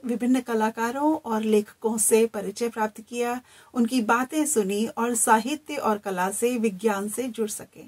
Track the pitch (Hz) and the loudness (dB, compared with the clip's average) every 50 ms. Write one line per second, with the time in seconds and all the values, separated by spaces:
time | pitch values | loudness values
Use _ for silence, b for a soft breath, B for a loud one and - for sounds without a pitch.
0 | - 233 240 214 247 240 254 262 254 - 233 220 214 220 226 226 226 240 247 277 | -4 -4 -4 0 2 2 2 2 2 0 0 0 0 0 0 -2 -4 -2 -2 0
1 | 285 302 320 311 - 233 220 214 220 220 214 208 208 - - _ - 220 233 214 | 2 2 0 0 -2 -2 -2 0 2 4 4 4 2 0 -10 _ -4 -2 0 0
2 | - - 233 220 226 226 - 214 190 185 202 - 233 233 - 233 214 214 - - | 2 4 4 4 4 2 0 -6 -6 -6 -6 -4 -6 -4 -2 -2 -4 -4 -4 -10
3 | 214 _ 240 240 240 240 247 254 b b b b b b b 247 233 226 254 262 | -16 _ -6 -4 -2 -2 -4 -6 b b b b b b b 0 0 2 2 0
4 | 214 220 233 240 254 - - 311 294 - - 226 202 185 202 208 220 226 - - | 2 4 2 2 2 0 0 0 0 2 2 0 2 2 0 0 -2 -2 -2 -2
5 | 233 240 240 226 - 254 226 220 208 254 302 294 - - 294 285 - 226 214 208 | -2 0 0 0 4 4 4 4 4 0 -4 -6 -6 -8 -8 -2 0 0 0 0
6 | - 202 190 185 185 196 202 - 233 240 247 233 220 226 190 185 214 220 202 196 | -2 -4 -2 -2 -2 -2 0 0 0 0 2 2 0 0 -2 0 0 0 0 0
7 | 202 214 208 - 254 262 220 - 220 214 - - - - _ - - | -4 -4 -4 -4 -6 -6 -4 -4 -4 -4 -4 -10 -12 -16 _ -20 -20